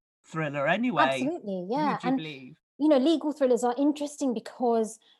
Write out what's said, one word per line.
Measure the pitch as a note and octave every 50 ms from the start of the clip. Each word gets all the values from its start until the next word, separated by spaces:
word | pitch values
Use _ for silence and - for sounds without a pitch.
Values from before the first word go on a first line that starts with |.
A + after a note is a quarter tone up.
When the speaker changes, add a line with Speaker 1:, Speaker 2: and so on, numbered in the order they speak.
| _ _ _ _ _
Speaker 1:
thriller | _ - D#3+ D#3 D3 C#3 C#3+ C#3 D3+
anyway. | F3 G3+ A#3+ B3+ G3+ D3+ -
Speaker 2:
Absolutely, | - C4+ C4 C4 C#4 F4 E4+ - G#3 F#3+ F#3 F3 F#3
Speaker 1:
Who | A#3
Speaker 2:
yeah. | C#4+ D#4 C#4 A#3 -
Speaker 1:
do | -
you | B3
Speaker 2:
And, | C4
Speaker 1:
believe? | C4 D#3+ D#3 D3 C3 C3 B2+ D3+ _ _ _ _ -
Speaker 2:
you | C#4 D#4
know, | D4+ C4
legal | B3+ D#4 E4 C#4 - D4+ C#4
thrillers | - C#4 B3 B3 A3+ B3
are | A#3+ A#3+ A#3
interesting | C#4 D4 C#4+ D4 D4 C#4+ - - D4 C4 A#3
because | A3+ - - - - B3 A#3+ A#3 A3+ A3+ G#3+ A3 - _ _ _ _